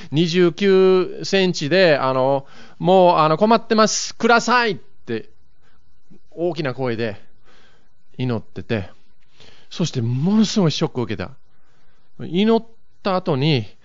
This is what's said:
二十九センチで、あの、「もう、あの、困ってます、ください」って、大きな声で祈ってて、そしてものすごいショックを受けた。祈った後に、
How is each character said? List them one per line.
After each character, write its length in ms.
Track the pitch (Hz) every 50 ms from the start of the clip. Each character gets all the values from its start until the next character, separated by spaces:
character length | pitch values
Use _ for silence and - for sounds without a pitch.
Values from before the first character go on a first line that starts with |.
| - -
二 180 | - 147 175 170
十 240 | 160 185 180 170
九 720 | 156 - 196 196 190 190 190 185 185 185 180 - 135 - 156
セ 200 | - - 196 190
ン 80 | 185
チ 160 | 175 - 165 139
で、 300 | 156 190 190 170 147 131
あ 140 | 127 131
の、 340 | 131 131 127 131 139 139 139 - - - - - - -
「も 380 | 160 170 185 190 180 175 175
う、 0 | 160
あ 100 | 156 156
の、 80 | 156
困 180 | 156 208 214 233
っ 120 | 220 226
て 80 | - 226
ま 140 | 214 220 208
す、 260 | - - - - -
く 140 | - - 233
だ 120 | 233 233
さ 260 | - 233 247 247 240
い」 60 | 226
っ 20 | 185
て、 540 | - - - - - - - 117 - - - - - - - - - - - - - - - - - - - - - - -
大 240 | - - 170 180 160
き 80 | 151
な 100 | 160 135
声 240 | 123 131 135 127 117
で 240 | 104 117 110 101 - - - - - - - - - - - - - - - - - - - -
祈 180 | - 127 127 120
っ 80 | 107
て 200 | - - - -
て、 280 | 90 - 117 107 90 - - - - - - - - - - - - - - - - -
そ 140 | - - 185
し 60 | 143
て 100 | - 131
も 360 | 117 117 123 127 147 185 208
の 80 | 220 220
す 160 | - - 220
ご 80 | 185 156
い 20 |
シ 140 | - - 165
ョ 40 | 147
ッ 40 |
ク 80 | - 127
を 40 | 120
受 120 | - 110
け 60 | 92
た。 100 | 90 - - - - - - - - - - - - - - - - - - - 131
祈 360 | 131 151 180 208 220 226 226
っ 40 | 226 - - - - - - -
た 140 | - 208 185
後 200 | 185 185 185 156
に、 300 | 127 135 160 156 123 104 - - - -